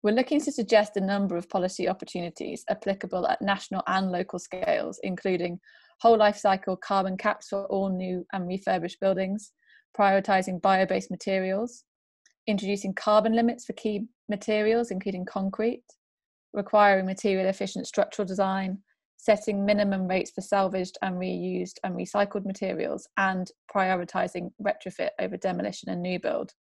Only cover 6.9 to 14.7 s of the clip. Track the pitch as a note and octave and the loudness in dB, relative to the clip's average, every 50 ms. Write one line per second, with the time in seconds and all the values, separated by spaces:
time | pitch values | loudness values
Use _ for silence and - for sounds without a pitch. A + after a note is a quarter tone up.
6.9 | G3+ G3 F#3+ F#3+ F#3 G3 - G#3 G#3 - - - - G3 G3 G3 G3+ G3 G3 G3 | 0 2 2 0 -4 -2 -2 -2 -2 -2 -8 -6 -6 -6 -4 -2 -2 0 0 0
7.9 | F#3 F#3 F#3 F#3 F#3 F3+ - _ - F#3+ F3+ F3 F#3 G3 G3 - F#3 F3+ E3 F3+ | -2 -2 -4 -4 -4 -6 -6 _ -6 -6 -4 -4 -6 -4 0 0 0 0 -2 -6
8.9 | - _ G3 F#3+ F#3+ F#3 F#3+ F#3+ G3 G#3+ - - _ _ _ _ _ - _ _ | -6 _ 0 0 2 2 0 -2 -4 -6 -8 -12 _ _ _ _ _ -20 _ _
9.9 | _ - G3+ G3 F#3+ G3 F#3+ - G3 F#3+ F#3 - F#3 E3+ - G3 F#3+ F#3 F#3+ F#3 | _ 2 4 4 4 4 4 4 2 2 2 0 -6 0 4 4 4 4 4 2
10.9 | F#3+ G3 F#3+ - F3+ F3+ - G3 F#3+ F#3+ F#3 F#3+ F#3+ G3+ A3+ A#3+ - - _ _ | 2 -2 -2 -4 -10 -6 -2 -2 0 0 0 0 -2 -2 -2 -4 -8 -16 _ _
11.9 | _ _ _ _ _ _ _ _ _ _ _ - G#3 G3 - F#3+ G3+ G3 G3+ F#3+ | _ _ _ _ _ _ _ _ _ _ _ -2 -2 0 0 -2 -2 -2 -2 -6
12.9 | F#3+ - - G#3+ G#3 A3 G#3+ A3+ A3 A#3 A#3 A#3 - - - - G#3 - - G#3+ | -6 -2 2 6 6 6 6 6 2 4 4 2 0 -2 -10 -12 -12 -6 -4 -4
13.9 | G#3 G3+ A#3 A3 _ _ _ - G#3 G3 - - G#3+ G#3+ G#3+ G#3+ | -2 -2 -6 -8 _ _ _ -6 -6 -6 -2 0 0 2 4 4